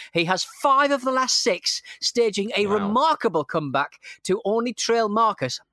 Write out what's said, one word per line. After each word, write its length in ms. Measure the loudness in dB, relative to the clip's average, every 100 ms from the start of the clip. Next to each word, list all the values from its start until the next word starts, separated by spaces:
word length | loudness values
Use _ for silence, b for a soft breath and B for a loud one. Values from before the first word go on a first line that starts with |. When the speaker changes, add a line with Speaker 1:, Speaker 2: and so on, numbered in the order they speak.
| B
Speaker 1:
"He 100 | -2
has 220 | 0 0 -4
five 460 | -2 2 4 4
of 100 | 0
the 80 | 0
last 320 | -2 0 0
six, 380 | 0 0 -2 -6 B B
staging 520 | -4 0 0 0 -2 -2
a 100 | 0
Speaker 2:
Wow. 80 | 0
Speaker 1:
remarkable 680 | 0 2 2 2 0 -2
comeback 560 | -2 -4 -2 -2 -2 -8 B B
to 180 | -2 -2 0
only 260 | 0 -2
trail 360 | -2 0 2 2
Marcus 500 | 2 2 0 -4 -6 -4